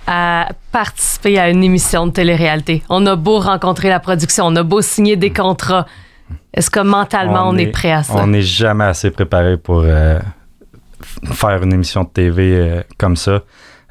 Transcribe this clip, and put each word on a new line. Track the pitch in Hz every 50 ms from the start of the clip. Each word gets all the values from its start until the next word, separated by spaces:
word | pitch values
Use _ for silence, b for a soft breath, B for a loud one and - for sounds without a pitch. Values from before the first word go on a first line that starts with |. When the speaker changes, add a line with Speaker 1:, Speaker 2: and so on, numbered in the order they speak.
| -
Speaker 1:
à | - 175 175 175 175 175 170 170 - 180 - - - -
participer | 240 165 - - - - - - - - 208 202 196
à | 180 175
une | 175 185 185
émission | 185 185 180 - - - 170 170 175
de | -
télé-réalité ? | 185 175 170 170 160 170 160 156 156 143 - 165 156 - -
On | - 185 202
a | 196 190
beau | 170 156 202 214 214
rencontrer | 180 196 190 180 - 180 180 - 190 190
la | 185 175
production, | - 185 185 165 160 - - - 185
on | 170 165
a | 170 175
beau | 160 196 214 -
signer | - - - 208 214 208
des | 175 190 202 -
contrats, | 214 190 185 185 - - - 185 185 165 B B B B B B B B B B B B _ -
est-ce | 202 175 -
que | - 214
mentalement, | 196 202 202 202 202 196 - 202 185 175 - 185 185 185
on | 185
Speaker 2:
On |
Speaker 1:
est | 185 175
Speaker 2:
est, | -
Speaker 1:
prêt | - - - 170 160
à | 156 151
ça ? | - 110
Speaker 2:
on | 101 101
n'est | 104 104 104 98
jamais | 92 - - 113 110 104 107 104
assez | 98 90 - - 98 -
préparé | - 98 85 - 90 87 90 90
pour, | 87 - - 87 85 80
euh, | 80 78 78 78 78 80 80
f-, | - 98 - - - - - _ - - - - - - - - - - - - - 67 64
faire | - - 107 98 90 92
une | 92 92
émission | 92 87 - - 101 87
de | -
T | - - 90 87
V, | 85 92 95 92 92
euh, | 90 87 82 85 87 - - - -
comme | 104 92 85
ça. | 80 - 98 98 101 - B B B B B B B B B